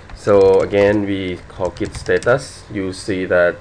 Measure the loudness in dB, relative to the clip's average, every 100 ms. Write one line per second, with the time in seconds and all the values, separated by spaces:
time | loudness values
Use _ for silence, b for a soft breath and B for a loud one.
0 | -14 -6 2 4 6 4 2 2 2 2
1 | -2 -4 -6 -8 -12 -8 -8 -6 -8 -6
2 | -2 0 0 -2 -2 -18 -12 -8 -8 -8
3 | -6 -6 0 2 2 -2